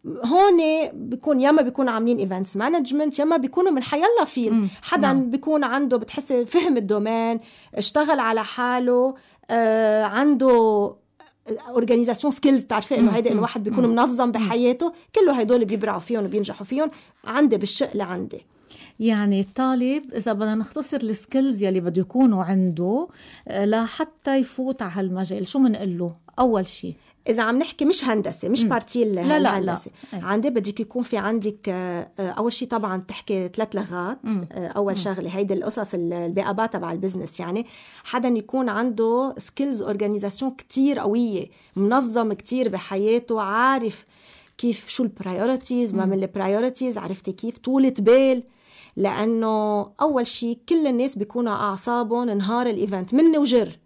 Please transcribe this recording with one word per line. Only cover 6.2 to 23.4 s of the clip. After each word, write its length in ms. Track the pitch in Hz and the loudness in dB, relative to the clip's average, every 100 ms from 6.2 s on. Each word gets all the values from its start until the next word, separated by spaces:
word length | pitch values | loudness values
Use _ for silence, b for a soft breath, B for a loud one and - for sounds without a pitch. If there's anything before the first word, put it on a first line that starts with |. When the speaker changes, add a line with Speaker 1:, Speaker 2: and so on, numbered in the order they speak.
| - 247 233 | -2 0 2
Speaker 1:
فهم 300 | 349 339 254 | 2 2 0
الدومين، 640 | 196 208 214 226 226 226 B B B | 0 0 0 0 -2 -4 B B B
اشتغل 460 | - 202 302 302 285 | -4 0 0 2 2
على 240 | 226 220 | 2 0
حاله، 680 | 208 - 247 247 247 247 254 262 B B - | -4 -4 -2 0 2 2 2 -2 B B -4
آه، 520 | 233 226 220 220 214 | 2 2 4 4 4
عنده 920 | 214 208 294 262 262 240 220 214 202 - _ _ - _ - 214 240 | 2 2 4 4 6 6 6 4 0 -4 _ _ -20 _ -10 -10 -2
اورجانيزاسيون 640 | 247 233 233 240 233 294 | -2 2 2 2 0 0
skills، 300 | - 285 269 | 2 4 4
بتعرفي 320 | - 220 - | 2 -4 0
انه 160 | 254 233 | 2 4
Speaker 2:
مم. 60 | 220 | 4
Speaker 1:
هيدا 140 | 233 | 2
Speaker 2:
مم. 60 | 208 | 0
Speaker 1:
الواحد 280 | 233 226 | 0 -2
بيكون 200 | 208 240 | -2 2
Speaker 2:
مم. 60 | 240 | 2
Speaker 1:
منظم 340 | 233 254 247 | 4 2 2
Speaker 2:
مم. 80 | 240 | 0
Speaker 1:
بحياته، 600 | 226 208 233 247 254 339 B B | 0 0 2 2 2 -2 B B
كله 180 | 440 359 | 2 4
هيدول 320 | 262 214 247 | 4 4 4
بيبرعوا 360 | 208 208 220 185 | 2 0 -2 -4
فيهم 240 | 170 233 | -4 -4
وبينجحوا 420 | 190 208 196 - 196 | -2 -2 -4 -8 -6
فيهم. 240 | 262 311 B B _ | -2 -4 B B _
عندي 320 | - 247 294 214 | -6 2 2 2
بالشق 340 | 196 - 175 | 0 -2 -2
اللي 140 | 196 | -2
عندي. 420 | 180 180 185 - _ B B B B - | -4 -6 -8 -12 _ B B B B -4
Speaker 2:
يعني 400 | 226 214 202 196 | 0 2 2 2
الطالب 720 | 196 - 262 262 247 294 277 | 0 -2 0 0 0 -2 -4
إذا 200 | 233 226 | -6 -4
بدنا 220 | 202 214 | -2 -2
نختصر 420 | 214 214 302 294 285 | -2 -4 -8 -6 -4
السكيلز 680 | 226 214 - 269 269 214 | -4 -4 -2 0 0 0
يلي 180 | 196 185 | 0 0
بده 200 | 175 170 | 0 -2
يكونوا 440 | 185 247 262 196 | -2 4 4 4
عنده، 640 | 175 190 185 160 180 240 349 B B B | 2 2 2 0 -2 -2 -4 B B B